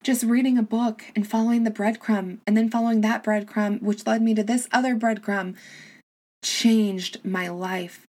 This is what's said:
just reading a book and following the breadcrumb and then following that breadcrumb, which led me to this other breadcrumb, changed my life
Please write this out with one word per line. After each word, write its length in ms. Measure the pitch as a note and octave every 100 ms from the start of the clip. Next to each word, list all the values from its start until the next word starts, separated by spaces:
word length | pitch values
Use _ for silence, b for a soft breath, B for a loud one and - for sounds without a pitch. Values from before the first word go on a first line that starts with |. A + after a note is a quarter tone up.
just 200 | - B3+
reading 340 | A3+ A#3+ C4 B3
a 40 |
book 440 | A3 A3 A#3+ A3 - -
and 100 | G#3
following 380 | A3 A3+ A#3
the 80 | A3+
breadcrumb 680 | G#3+ G#3 A3 - G#3 F#3 F3+ -
and 120 | G#3+
then 120 | A3+
following 300 | A#3 A#3 A3+
that 240 | G#3+ A3+
breadcrumb, 580 | A3 G#3+ G#3 G#3+ G#3 G#3
which 240 | G3+ G3+ -
led 160 | A3+
me 140 | A3+ A3
to 80 |
this 240 | G#3 B3 -
other 240 | B3 B3+ A#3
breadcrumb, 580 | A3+ G#3+ G#3 G3+ F#3 F#3 B B B B _ _ _ _
changed 800 | - - A3+ A3+ G#3 F#3+ F3+ -
my 240 | F#3+ F#3 F3+
life 580 | F3 F#3 F#3 F3 - -